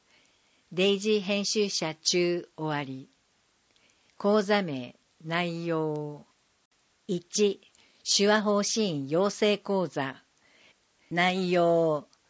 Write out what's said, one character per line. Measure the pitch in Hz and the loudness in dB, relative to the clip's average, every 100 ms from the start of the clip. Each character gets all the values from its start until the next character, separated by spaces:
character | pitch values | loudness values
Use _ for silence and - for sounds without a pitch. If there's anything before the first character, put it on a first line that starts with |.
| _ _ _ _ _ _ _ | _ _ _ _ _ _ _
デ | 170 196 | 0 2
イ | 202 | 2
ジ | 208 | 2
ー | 214 | 0
編 | 185 202 196 | 0 -2 0
集 | 220 202 | 0 0
者 | - 160 156 | -2 -4 -4
中、 | - 180 175 175 - - | 0 2 2 0 -6 -8
終 | 156 147 | -4 -4
わ | |
り。 | 135 131 139 _ _ _ _ _ _ _ _ _ _ - | -6 -10 -14 _ _ _ _ _ _ _ _ _ _ -4
講 | 202 214 | 2 2
座 | 196 208 | 2 0
名、 | 180 135 123 - _ _ | 0 -6 -10 -16 _ _
内 | 160 170 175 170 170 | -6 -4 -2 -4 -2
容。 | 160 156 151 151 147 113 _ _ _ _ _ _ _ - | -2 -2 -4 -8 -12 -18 _ _ _ _ _ _ _ -6
一、 | 175 - - 208 196 _ _ _ _ | -6 -4 0 0 0 _ _ _ _
手 | - - 202 | -2 2 4
話 | 214 | 4
奉 | 208 202 | 2 0
仕 | 202 226 | 0 -2
員 | 214 147 135 | -2 -2 -2
養 | 160 202 | 0 0
成 | - 214 202 | 2 0 0
講 | - 196 170 | -2 -2 -2
座。 | - 135 - _ _ _ _ _ _ _ _ _ | -4 -6 -8 _ _ _ _ _ _ _ _ _
内 | 170 180 185 180 | 0 2 2 2
容、 | 175 170 170 165 151 - _ _ | 4 4 4 4 0 -4 _ _